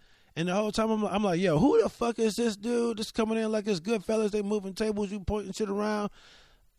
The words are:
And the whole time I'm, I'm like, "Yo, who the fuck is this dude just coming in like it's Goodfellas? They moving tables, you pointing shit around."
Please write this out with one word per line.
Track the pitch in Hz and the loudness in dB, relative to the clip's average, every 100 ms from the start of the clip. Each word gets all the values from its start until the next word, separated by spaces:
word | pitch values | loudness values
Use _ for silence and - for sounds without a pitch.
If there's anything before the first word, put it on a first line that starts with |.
| _ _ _ - | _ _ _ -6
And | 175 | -2
the | |
whole | 185 214 | 0 -2
time | 208 220 | 0 0
I'm, | 220 | 0
I'm | 208 202 | 0 0
like, | 208 170 | 2 2
"Yo, | 190 151 | 4 6
who | 254 453 | 6 6
the | 392 | 4
fuck | - 233 233 | 2 -2 0
is | 226 | 0
this | 202 233 202 | 2 0 -2
dude | 208 240 233 220 | -2 0 0 -2
just | 220 | -6
coming | - 220 226 | -2 0 0
in | 220 | 0
like | 214 208 | -2 0
it's | 190 | -2
Goodfellas? | 175 226 175 220 214 | 0 -2 0 0 0
They | 208 | 0
moving | 196 214 190 | -2 -2 -4
tables, | 180 220 208 208 | -4 -2 -2 -4
you | 208 | -4
pointing | 185 214 190 | -4 -4 -4
shit | 185 214 | -4 -4
around." | 196 208 214 208 - - - - _ _ | -2 -2 -2 -4 -6 -20 -20 -20 _ _